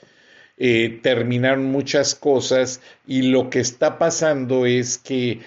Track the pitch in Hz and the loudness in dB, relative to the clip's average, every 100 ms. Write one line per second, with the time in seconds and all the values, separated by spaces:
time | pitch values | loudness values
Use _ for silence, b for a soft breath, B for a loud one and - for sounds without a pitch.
0 | b b b b b - 127 113 113 113 | b b b b b -2 2 2 0 -2
1 | 139 117 117 123 131 135 135 139 135 147 | 0 0 0 0 0 0 0 -2 0 0
2 | 139 - 147 139 131 131 123 - B B | 0 -2 0 0 2 0 0 -6 B B
3 | - 131 131 131 127 131 117 - 151 151 | -4 0 2 2 0 -2 -4 0 -2 0
4 | 165 165 160 143 127 131 123 123 123 - | -2 0 0 0 0 0 2 0 -2 -8
5 | - 131 120 110 | -6 -4 -4 -6